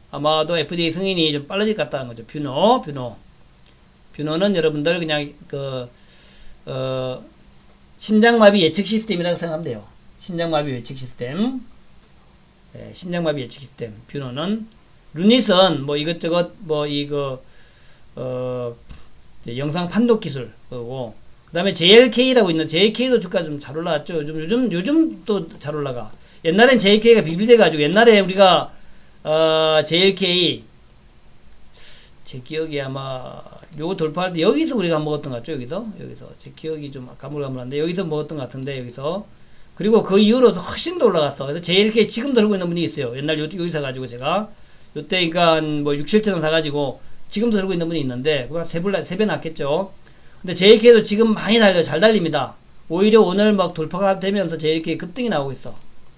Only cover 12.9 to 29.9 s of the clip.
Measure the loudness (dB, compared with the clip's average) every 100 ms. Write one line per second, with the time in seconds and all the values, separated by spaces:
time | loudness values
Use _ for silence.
12.9 | -14 -8 -4 -2 -4 -6 -12 -18 -14 -14
13.9 | -14 -12 -10 -8 -6 -4 -4 -8 -20 _
14.9 | _ _ 0 4 4 4 4 4 2 -2
15.9 | -4 -4 -4 -2 -2 -2 -6 -4 -2 -2
16.9 | -4 -4 -4 -6 -8 -16 -20 -20 -20 -20
17.9 | -20 -20 -12 -10 -8 -6 -6 -8 -12 -18
18.9 | -20 -20 -20 -20 -18 -12 -8 -6 -4 -4
19.9 | 0 2 2 -2 -8 -12 -16 -16 -12 -10
20.9 | -8 -10 -12 -20 -20 -10 -4 -2 2 6
21.9 | 8 8 6 4 4 2 0 -2 2 2
22.9 | 2 0 0 0 -4 -4 -8 -10 -8 -4
23.9 | -4 -4 -6 -6 -6 -4 -2 0 -2 0
24.9 | 2 2 -2 -4 -4 -4 -12 -10 -6 -6
25.9 | -8 -12 -16 -20 -6 0 6 6 6 6
26.9 | 6 6 6 4 0 6 8 6 4 2
27.9 | 6 8 6 4 6 6 6 2 -12 -20
28.9 | -20 -20 -12 -2 2 2 2 2 2 2